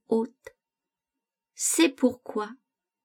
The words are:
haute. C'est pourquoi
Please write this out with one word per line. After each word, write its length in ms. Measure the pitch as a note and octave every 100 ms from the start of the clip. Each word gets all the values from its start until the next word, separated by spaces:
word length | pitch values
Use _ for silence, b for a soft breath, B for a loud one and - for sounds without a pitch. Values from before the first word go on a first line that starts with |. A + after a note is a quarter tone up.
| -
haute. 480 | A3+ A3+ _ - - _ _ _ _ _ _ _ _ _
C'est 360 | - - - E4
pourquoi 600 | - B3 - - G#3+ G#3+ B3 _ _ _ _